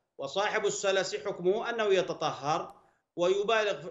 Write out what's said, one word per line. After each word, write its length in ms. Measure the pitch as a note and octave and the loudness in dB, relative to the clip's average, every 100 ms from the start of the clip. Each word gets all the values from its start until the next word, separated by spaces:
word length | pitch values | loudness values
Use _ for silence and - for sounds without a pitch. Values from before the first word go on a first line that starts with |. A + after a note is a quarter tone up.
| _ - | _ -10
وصاحب 480 | C#3 F#3+ G#3 G#3+ G3+ | -6 -2 0 0 0
السلس 500 | - G3 F#3+ F3+ G3+ | 0 0 0 0 -4
حكمه 540 | G#3 F3+ F3 G#3+ A#3 | -6 -2 2 2 0
أنه 140 | A#3 | 0
يتطهر 920 | G#3+ F#3+ E3+ D#3 D#3 - C#3 D#3 C#3 - _ _ _ - | 2 2 2 -2 -4 -2 -2 -2 -4 -14 _ _ _ 0
ويبالغ، 720 | F3 G3+ G#3 A3 G#3 D3 E3 | 2 4 2 2 2 -2 -6